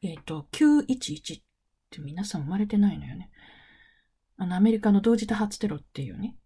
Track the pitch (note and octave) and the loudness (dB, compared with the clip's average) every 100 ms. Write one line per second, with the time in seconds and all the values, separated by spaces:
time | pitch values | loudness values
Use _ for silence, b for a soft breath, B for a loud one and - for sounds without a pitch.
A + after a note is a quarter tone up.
0 | F#3+ D#3+ - D#3 C#3+ - D4+ D4 C#4+ B3+ | -8 -10 -8 -10 -8 4 6 6 4 -2
1 | - D3 - D#3+ _ _ _ _ _ - | -4 -10 -10 -16 _ _ _ _ _ -16
2 | D3 D#3+ G3+ F3 C#3+ F#3+ G#3 G#3 G3+ D#3 | -12 -8 -6 -6 -4 -2 0 4 2 2
3 | C#3 E3+ F#3 b b b b b b b | -10 -14 -16 b b b b b b b
4 | b _ _ _ F3+ F3+ G#3 A3 G#3 G3+ | b _ _ _ -6 2 4 4 4 4
5 | G#3+ A#3 A3 G#3+ G#3+ - G#3 D3 - - | 4 2 0 -4 -4 -4 -6 -6 -12 -12
6 | C3+ F2 G#3 - | -10 -8 -10 -12